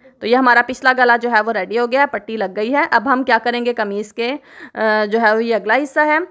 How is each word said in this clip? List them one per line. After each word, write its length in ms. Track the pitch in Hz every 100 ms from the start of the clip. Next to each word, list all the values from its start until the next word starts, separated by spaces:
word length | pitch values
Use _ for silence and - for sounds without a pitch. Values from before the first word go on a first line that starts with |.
| _ _
तो 40 | 214
ये 80 |
हमारा 280 | 240 254 240
पिछला 300 | 240 254 269
गला 240 | 254 247 240
जो 140 | 240
है 100 | 220
वो 120 | 214
रेडी 240 | 214 185 220
हो 100 | 240
गया 140 | 254
है, 60 | 285
पट्टी 300 | 214 - 220
लग 180 | 196
गई 160 | 190 220
है। 160 | 277 320
अब 220 | 233 226
हम 140 | 254
क्या 160 | 262 226
करेंगे, 340 | 240 240 240
कमीज़ 400 | 233 208 202 214
के, 180 | - 233
अ, 100 | 294 - - 294 - 220 214 208
जो 120 | 226
है 160 | 220
वो 60 | 220
ये 140 | 233
अगला 200 | 220 190
हिस्सा 280 | 247 285 311
है, 240 | 302 302 359